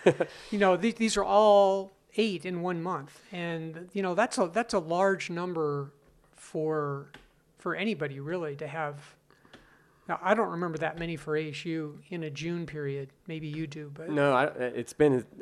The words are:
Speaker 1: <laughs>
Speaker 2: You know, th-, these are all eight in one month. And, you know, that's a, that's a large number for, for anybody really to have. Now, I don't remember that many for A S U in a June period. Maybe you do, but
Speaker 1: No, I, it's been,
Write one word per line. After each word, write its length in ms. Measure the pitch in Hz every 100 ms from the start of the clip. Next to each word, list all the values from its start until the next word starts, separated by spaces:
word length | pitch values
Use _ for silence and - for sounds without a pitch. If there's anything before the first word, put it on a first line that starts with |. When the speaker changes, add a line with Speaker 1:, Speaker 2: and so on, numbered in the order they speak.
| 190
Speaker 1:
<laughs> 460 | 143 170 - -
Speaker 2:
You 80 | 208
know, 160 | 196 180
th-, 180 | 220 226
these 200 | 226 208
are 60 |
all 720 | 190 202 214 202 196 196 190 _ _ -
eight 280 | 220 175 180
in 160 | 180
one 220 | 175 175
month. 380 | 170 160 143 - -
And, 580 | 180 170 165 160 160 180
you 80 | 202
know, 120 | 190
that's 240 | 175 240 -
a, 100 | 180
that's 200 | 185 233
a 60 | 208
large 500 | 160 170 196 190 -
number 640 | 170 180 170 151 143 139 _ _ _ _ _
for, 720 | - 165 156 156 143 139 143 - _ _ _ _
for 180 | 180 160
anybody 440 | 208 170 147 139
really 360 | 139 180 160 143
to 100 | 151
have. 480 | 160 147 143 - _ _ _ _ - _ _ _ _ -
Now, 100 | 165
I 120 | 185 220
don't 140 | 196
remember 280 | 170 175 156
that 200 | 160 160
many 160 | 170 160
for 220 | 156 151
A 120 | 156
S 140 | 143 170
U 320 | 160 151 147 -
in 140 | 175
a 60 | 156
June 360 | 143 165 175 160
period. 440 | 151 143 139 139 _ -
Maybe 200 | 160 156
you 180 | 151 160
do, 240 | 156 147 143
but 140 | 143
Speaker 1:
No, 240 | 147 143
I, 120 | 127 147 -
it's 340 | 123 120 117
been, 320 | - 151 127 107 -